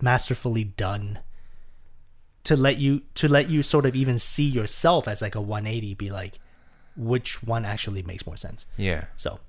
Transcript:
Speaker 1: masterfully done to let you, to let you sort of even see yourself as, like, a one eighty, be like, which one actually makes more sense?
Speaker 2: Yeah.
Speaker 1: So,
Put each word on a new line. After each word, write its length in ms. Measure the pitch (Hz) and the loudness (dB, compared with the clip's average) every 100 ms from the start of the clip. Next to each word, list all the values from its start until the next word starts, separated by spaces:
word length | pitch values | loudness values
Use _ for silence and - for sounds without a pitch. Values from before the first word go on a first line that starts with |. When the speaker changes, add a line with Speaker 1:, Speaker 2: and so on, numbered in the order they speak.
Speaker 1:
masterfully 640 | 123 123 - 127 123 113 | 4 4 2 -2 0 0
done 560 | 104 - 95 104 101 104 - - - - - - - - - - - _ | -2 -2 -2 -2 -4 -6 -8 -10 -12 -14 -14 -16 -18 -20 -20 -20 -20 _
to 120 | - 147 | 2 4
let 220 | 135 139 | 4 4
you, 240 | 139 143 - | 2 2 -2
to 140 | - 151 | 0 4
let 220 | 147 143 | 4 4
you 120 | 156 | 2
sort 240 | 143 151 139 | 4 4 4
of 80 | |
even 240 | 131 131 120 | 2 2 2
see 260 | - - | 2 4
yourself 640 | 147 123 104 - 165 170 123 | 2 0 0 2 4 4 2
as, 140 | 101 | -2
like, 120 | 104 | -4
a 60 | 107 | -4
one 260 | 101 107 107 | -4 -4 -4
eighty, 280 | 113 104 | -4 -4
be 160 | 98 98 | -6 -6
like, 280 | 98 95 - - - - - - - | -6 -8 -12 -20 -20 -20 -20 -18 -6
which 460 | 117 123 - - | -2 0 -2 -6
one 220 | 110 117 | -2 -2
actually 380 | 104 98 104 98 | -2 -4 -4 -6
makes 240 | 87 87 - | -6 -8 -10
more 100 | - | -8
sense? 300 | - - - - | -8 -10 -10 -2
Speaker 2:
Yeah. 280 | 95 76 - - | 0 0 -4 -6
Speaker 1:
So, 240 | - - | -6 -6